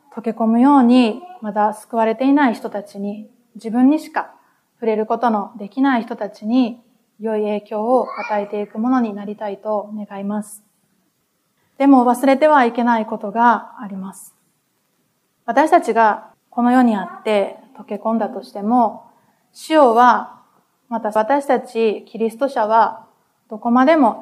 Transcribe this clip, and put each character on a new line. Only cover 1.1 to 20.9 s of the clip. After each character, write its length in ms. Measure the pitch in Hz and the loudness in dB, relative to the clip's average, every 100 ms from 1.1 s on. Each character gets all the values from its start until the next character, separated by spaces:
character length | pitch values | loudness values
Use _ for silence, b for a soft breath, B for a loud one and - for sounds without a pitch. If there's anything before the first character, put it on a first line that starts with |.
| 247 - - | -2 -14 -12
ま 120 | 214 | -8
だ 220 | 208 208 | -2 -2
救 200 | 208 - 233 | -2 -8 -2
わ 80 | |
れ 120 | 220 226 | -2 0
て 80 | |
い 80 | 262 | 0
な 180 | 285 277 | 2 2
い 40 | |
人 160 | 208 220 | -2 -8
た 120 | 208 | -12
ち 160 | 202 202 | -12 -10
に、 320 | 202 208 - _ _ | -10 -10 -16 _ _
自 160 | 202 226 | -16 -6
分 180 | 226 262 | 2 2
に 120 | 311 | 2
し 100 | 311 | -2
か 240 | - - b b b b | -8 -8 b b b b
触 120 | _ 226 | _ -4
れ 100 | 214 | -2
る 100 | 220 | -2
こ 100 | 233 | -2
と 120 | 240 | 0
の 220 | 214 196 - | -2 -4 -12
で 120 | 202 | -12
き 120 | - | -2
な 160 | 277 247 | 0 0
い 60 | |
人 140 | 226 226 | -4 -10
た 120 | 208 | -10
ち 160 | - | -10
に 380 | 214 247 240 - _ _ _ _ | -2 0 0 -4 _ _ _ _
良 160 | 214 214 | -6 -4
い 60 | |
影 180 | 214 208 | -2 -4
響 240 | 208 214 | -6 -6
を 240 | 220 254 208 - | 0 0 0 -8
与 240 | - 214 | -6 -4
え 40 | 202 | -4
て 140 | 208 | -8
い 40 | 208 | -8
く 140 | 220 | -6
も 100 | 233 | -2
の 100 | 262 | 0
に 140 | 233 | -2
な 100 | 202 | -6
り 120 | 202 208 | -12 -10
た 120 | 214 | -10
い 100 | 196 | -10
と 320 | 214 214 208 | -6 -6 -6
願 260 | 214 202 196 | -14 -12 -10
い 40 | |
ま 180 | 202 208 | -8 -8
す。 220 | 208 - _ _ _ _ _ _ _ _ _ _ _ _ | -8 -18 _ _ _ _ _ _ _ _ _ _ _ _
で 80 | 277 | 4
も 180 | 269 | 6
忘 220 | 247 240 269 | 4 2 2
れ 100 | 269 | 2
て 120 | 302 | 4
は 160 | 302 | 4
い 80 | 240 | 2
け 100 | 240 | 0
な 160 | 240 233 | 0 0
い 80 | 214 | -2
こ 100 | 220 | -8
と 140 | 214 | -6
が 460 | 214 240 208 - - | 0 2 2 -4 -18
あ 60 | 208 | -16
り 100 | 190 | -14
ま 160 | 190 | -14
す。 220 | - - _ _ _ _ _ _ _ _ _ _ _ | -16 -20 _ _ _ _ _ _ _ _ _ _ _
私 260 | - 233 311 | -2 0 4
た 100 | - | 2
ち 140 | - | 2
が 360 | 226 220 202 - _ _ | 2 2 0 -8 _ _
こ 140 | - | -2
の 80 | 240 | 2
世 100 | 254 | 4
に 140 | 247 208 | 2 0
あ 220 | 185 - | -4 -8
っ 20 | |
て 360 | - 208 196 - _ - | -2 -2 -2 -8 _ -20
溶 60 | |
け 100 | - | -14
込 200 | 202 226 | -8 -4
ん 40 | 226 | -4
だ 100 | 208 | -4
と 140 | 196 | -8
し 100 | - | -14
て 100 | 214 | -10
も、 420 | 202 247 220 - b b b b b - - | -2 0 0 -4 b b b b b -20 -2
塩 240 | 311 269 | 4 4
は 460 | 226 247 107 - - _ _ _ _ | 6 4 4 -2 -18 _ _ _ _
ま 120 | _ | _